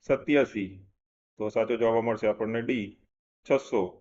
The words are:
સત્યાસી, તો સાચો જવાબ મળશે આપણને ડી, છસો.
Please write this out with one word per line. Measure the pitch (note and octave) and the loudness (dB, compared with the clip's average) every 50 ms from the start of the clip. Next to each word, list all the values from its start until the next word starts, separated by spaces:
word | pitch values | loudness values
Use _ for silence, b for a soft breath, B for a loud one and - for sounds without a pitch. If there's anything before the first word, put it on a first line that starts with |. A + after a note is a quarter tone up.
| _ - | _ -2
સત્યાસી, | C#3+ C3+ - - D3 C#3+ C3+ A#2 - A2 G2 F#2 G2 F#2+ - _ _ _ _ _ _ _ _ _ _ _ | -2 -2 0 2 4 4 4 2 0 -6 -6 -6 -10 -16 -20 _ _ _ _ _ _ _ _ _ _ _
તો | G#2+ G#2+ | -6 -2
સાચો | - A#2 A2+ A2 A#2+ | 0 0 0 0 0
જવાબ | A2 A#2 A2+ A2+ A2+ | 0 2 2 2 2
મળશે | A2+ A#2 A2+ G#2 - G#2+ | 2 0 -2 0 0 0
આપણને | G#2 - A2+ G#2+ A2+ A#2 A#2 | 0 0 -2 -4 -2 -4 -2
ડી, | B2+ C3+ A#2+ G2+ F#2+ - _ _ _ _ _ _ _ _ _ _ | -2 -2 -2 -2 -6 -10 _ _ _ _ _ _ _ _ _ _
છસો. | - - - - - - A2+ F#2 F2+ - - | 0 0 0 0 0 0 0 0 -2 -4 -14